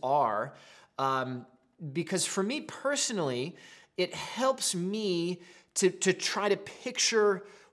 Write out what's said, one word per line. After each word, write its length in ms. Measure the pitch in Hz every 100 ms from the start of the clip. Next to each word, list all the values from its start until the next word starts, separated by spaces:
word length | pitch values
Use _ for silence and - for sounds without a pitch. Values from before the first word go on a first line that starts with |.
are, 500 | 127 143 120 104 135 - - - - -
um, 460 | 135 131 127 123 - _ _ - 156
because 320 | 143 160 185 -
for 180 | -
me 180 | 196 285
personally, 920 | - - 269 285 - 208 143 123 147 - - - - -
it 180 | 180
helps 640 | 165 - - 262 262 - 180
me 640 | 180 214 208 170 175 180 - - _ -
to, 140 | 185
to 240 | 185 190
try 360 | 180 - - 202
to 80 | 196
picture 880 | - - 254 254 - 226 208 190 - - -